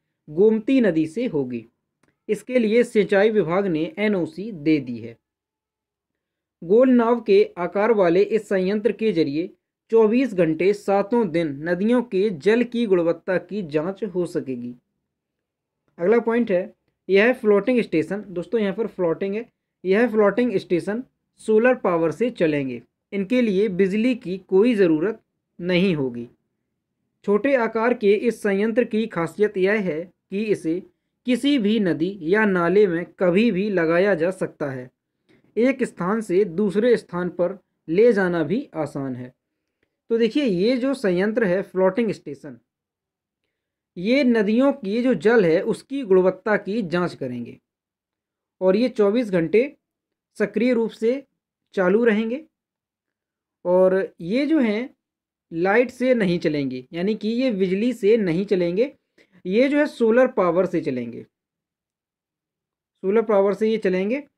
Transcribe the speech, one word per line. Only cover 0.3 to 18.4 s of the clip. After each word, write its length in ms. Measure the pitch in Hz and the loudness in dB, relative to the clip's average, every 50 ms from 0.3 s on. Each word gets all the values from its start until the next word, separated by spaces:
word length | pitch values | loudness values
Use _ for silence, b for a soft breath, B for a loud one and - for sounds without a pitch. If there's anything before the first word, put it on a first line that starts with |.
| 151 165 208 220 220 220 220 - 269 262 | 0 2 4 4 4 2 0 2 2 4
नदी 260 | 226 190 160 160 156 | 4 4 2 0 -2
से 180 | 156 - 226 254 | -2 -4 -6 -6
होगी। 400 | 226 - 143 135 123 123 117 110 - _ _ _ _ _ _ _ _ _ _ _ - | -4 -4 -4 -4 -4 -6 -10 -12 -14 _ _ _ _ _ _ _ _ _ _ _ -6
इसके 300 | 208 202 - - 247 254 | -6 -6 -4 -2 0 0
लिए 240 | 220 208 220 240 233 | 2 4 2 2 2
सिंचाई 460 | 240 - 214 190 - 208 190 208 226 | 2 2 0 0 2 2 2 2 4
विभाग 360 | 214 214 160 156 175 196 202 | 2 0 0 0 0 -2 0
ने 240 | 202 160 151 160 - - 202 | 0 -2 -2 -4 -4 -4 -2
एनओसी 520 | 208 214 208 180 160 156 - 180 202 233 202 | -2 0 0 0 -2 -4 -6 -10 -12 -12 -12
दे 260 | 151 143 160 156 143 | -4 0 0 2 2
दी 180 | 127 127 120 | 0 -4 -10
है। 200 | 113 113 117 113 - _ _ _ _ _ _ _ _ _ _ _ _ _ _ _ _ _ _ _ _ _ _ _ _ _ _ _ _ | -12 -12 -14 -16 -20 _ _ _ _ _ _ _ _ _ _ _ _ _ _ _ _ _ _ _ _ _ _ _ _ _ _ _ _
गोल 280 | 175 165 208 233 269 262 | -2 2 4 4 6 6
नाव 300 | 247 240 226 226 240 240 | 4 4 4 2 0 0
के 160 | 233 220 190 202 208 - - | 2 2 4 4 4 2 -2
आकार 340 | 175 180 170 - 202 208 226 | -6 -6 -4 -2 0 0 2
वाले 300 | 233 202 185 170 165 190 | 2 4 2 4 4 2
इस 260 | 202 - 220 208 214 - | 2 2 0 -4 -2 -2
संयंत्र 420 | 208 185 185 185 208 214 208 233 | -2 -2 0 -2 -2 0 -2 -2
के 200 | 208 - 220 220 | -2 -2 -2 0
जरिए 380 | 180 165 151 139 139 160 180 202 - _ _ _ _ _ _ _ | 0 0 0 0 -2 -6 -6 -8 -12 _ _ _ _ _ _ _
चौबीस 420 | 220 226 220 208 233 254 277 233 196 | 2 2 4 4 2 2 0 0 0
घंटे 380 | 175 170 160 156 156 175 196 208 | 0 0 0 0 0 0 0 0
सातों 540 | 208 - 202 196 202 196 202 240 240 226 170 | 0 -2 -2 0 0 0 0 0 0 0 0
दिन 180 | 147 170 170 151 135 139 156 | -2 -2 -4 -4 -6 -8 -6
नदियों 380 | 170 175 175 208 226 247 247 240 | -4 -2 -2 0 0 0 0 0
के 260 | 247 190 185 202 220 185 | -2 -2 -2 -2 -2 -4
जल 260 | 139 - 196 226 240 240 | -2 0 0 2 2 0
की 220 | 240 - 233 240 | -2 -2 -4 -2
गुणवत्ता 520 | 196 185 175 165 170 165 165 - 196 185 175 | -2 -2 -2 0 -2 -4 -4 -4 -4 -4 -4
की 220 | 180 - 185 214 185 | -6 -6 -8 -10 -8
जांच 400 | 143 143 151 151 185 190 - 233 | -4 -4 -4 -4 -4 -6 -8 -10
हो 200 | 196 170 180 175 | -8 -6 -6 -6
सकेगी। 480 | 156 160 156 127 131 127 120 120 123 123 - _ _ _ _ _ _ _ _ _ _ _ _ _ _ _ _ _ _ _ _ _ _ _ | -4 -6 -8 -6 -6 -8 -10 -10 -12 -14 -18 _ _ _ _ _ _ _ _ _ _ _ _ _ _ _ _ _ _ _ _ _ _ _
अगला 220 | - 170 190 233 240 | -4 0 0 2 2
पॉइंट 320 | 233 226 226 240 226 214 | 0 0 0 -2 0 0
है, 220 | 185 175 196 214 - _ _ _ _ _ _ - | -2 -2 -2 -6 -12 _ _ _ _ _ _ 2
यह 160 | 190 196 214 | 2 4 4
है 80 | 247 247 | 4 2
फ्लोटिंग 480 | 240 - 208 202 202 196 254 254 240 | 0 2 2 2 2 2 2 0 0
स्टेशन। 420 | 196 - - 156 - - 190 214 196 | 0 0 -2 -2 -2 -2 -6 -8 -10
दोस्तों, 340 | 202 175 180 | -10 -10 -10